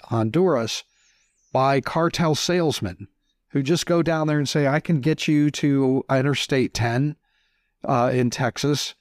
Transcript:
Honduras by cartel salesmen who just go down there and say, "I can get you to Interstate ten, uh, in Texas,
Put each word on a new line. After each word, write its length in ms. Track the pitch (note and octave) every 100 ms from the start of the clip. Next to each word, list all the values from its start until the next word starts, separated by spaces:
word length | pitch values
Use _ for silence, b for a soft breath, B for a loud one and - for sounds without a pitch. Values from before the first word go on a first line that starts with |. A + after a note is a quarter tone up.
Honduras 800 | - A#2 A2 D#3 F#3 C3+ A2+ - - _ _ _ _ _ _
by 280 | B2+ C3+ C#3
cartel 540 | - E3 E3 - E3+
salesmen 760 | D3 - F3 D#3+ B2 G2+ F2 G2+ _ _ _ _
who 120 | D3
just 240 | C3+ E3+ -
go 160 | E3+
down 240 | E3 D#3+ D#3
there 100 | D3+
and 100 | C#3+
say, 180 | D#3+ C#3+
"I 140 | D3
can 200 | - D#3+
get 260 | B2+ D#3 -
you 240 | D3+ D3
to 520 | - D3+ C#3 C3+ C3 -
Interstate 640 | C3 C3+ C#3 - C3+ A#2
ten, 420 | - A#2 A#2+ D3 D3+ _ _ _ _ _ _
uh, 260 | - B2 B2+
in 160 | B2+ B2
Texas, 640 | - B2 - C#3+ C#3+ - -